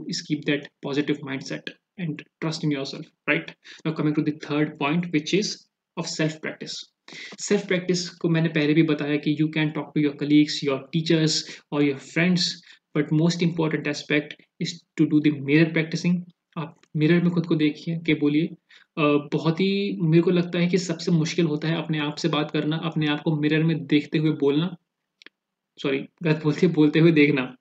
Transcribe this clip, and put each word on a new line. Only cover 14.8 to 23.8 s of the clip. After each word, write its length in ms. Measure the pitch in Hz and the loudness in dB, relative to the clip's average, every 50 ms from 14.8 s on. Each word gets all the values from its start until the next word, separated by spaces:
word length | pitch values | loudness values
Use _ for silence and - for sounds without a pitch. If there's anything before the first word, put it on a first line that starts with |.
| _ _ _ - | _ _ _ 0
to 40 | 160 | 0
do 160 | 147 151 151 147 | 2 2 2 4
the 60 | 151 139 135 | 2 0 0
mirror 320 | 135 135 147 156 170 160 - | 0 4 6 6 6 4 2
practicing। 420 | 165 160 160 - 165 - 175 180 175 - - _ _ _ _ _ | -2 -2 -2 -6 -2 0 0 0 0 -2 -10 _ _ _ _ _
आप 180 | 170 151 160 - _ _ _ - | -10 -10 -10 -12 _ _ _ -2
मिरर 260 | 151 151 156 175 175 | 0 2 4 4 4
में 100 | 165 175 | 4 2
खुद 140 | 175 175 160 | 0 0 0
को 100 | - 165 | 0 0
देखिए, 420 | 151 151 151 147 - - 170 165 165 - | 0 2 0 -2 -4 -8 -8 -8 -4 -2
के 80 | - 156 | -2 0
बोलिए। 320 | 151 147 147 147 151 170 - - - _ _ - - _ _ _ | 2 2 2 2 2 0 -2 -6 -14 _ _ -20 -20 _ _ _
अ, 320 | 165 151 147 147 143 147 147 - | 0 2 2 2 2 0 -2 -4
बहुत 260 | - - 160 160 175 | 0 0 0 0 2
ही 380 | 190 196 196 202 202 202 190 - | 0 0 0 0 -2 -4 -4 -2
मेरे 200 | 175 156 160 170 | 0 4 4 6
को 100 | 170 190 | 6 6
लगता 280 | 180 175 170 - - 175 | 2 2 0 0 0 0
है 80 | 175 | 0
कि 100 | 175 196 | 2 2
सबसे 340 | 185 - - 156 - - 190 | 0 0 -2 -6 -6 0 0
मुश्किल 340 | 170 160 151 - - - 170 | 2 2 2 0 0 0 0
होता 220 | 156 147 147 - | 0 0 -2 -2
है 100 | 156 165 | -2 -2
अपने 220 | 160 156 - 160 151 | -2 -2 -2 -2 -2
आप 160 | 147 151 151 | -2 -4 -4
से 120 | - - | -2 -2
बात 240 | 160 147 147 151 151 | 0 0 0 -2 -2
करना, 240 | - 156 147 151 156 | -2 -2 -2 -2 -4
अपने 320 | 160 170 160 - 160 151 | -2 -4 -4 -2 0 0
आप 120 | 147 147 - | 0 -2 0
को 200 | - 170 160 147 | -2 -2 -2 0
मिरर 240 | 147 151 156 156 160 | 0 2 2 2 2
में 220 | 165 165 156 | 2 0 -2